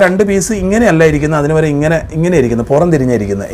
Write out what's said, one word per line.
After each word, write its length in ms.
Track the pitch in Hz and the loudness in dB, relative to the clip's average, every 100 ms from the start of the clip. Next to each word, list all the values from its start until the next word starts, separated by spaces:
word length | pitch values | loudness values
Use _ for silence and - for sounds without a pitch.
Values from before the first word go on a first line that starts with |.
| 185 | 2
രണ്ട് 160 | 190 202 | 2 0
പീസ് 240 | 196 - 208 | 0 -2 -4
ഇങ്ങനെയല്ല 400 | 190 220 233 160 160 | -2 0 2 4 2
ഇരിക്കുന്നത്, 300 | 151 151 156 | 2 0 -2
അതിന് 140 | 143 156 | 0 0
വരെ 100 | 156 | 0
ഇങ്ങനെ, 240 | 143 156 160 - 156 | 0 0 -2 -4 -4
ഇങ്ങനെ 200 | 170 170 | 0 2
ഇരിക്കുന്നത്, 280 | 120 117 113 | 0 -2 0
പുറം 160 | 139 175 | 0 2
തിരിഞ്ഞിരിക്കുന്നത്, 560 | 156 127 117 101 101 - | 0 0 -2 -2 -6 -6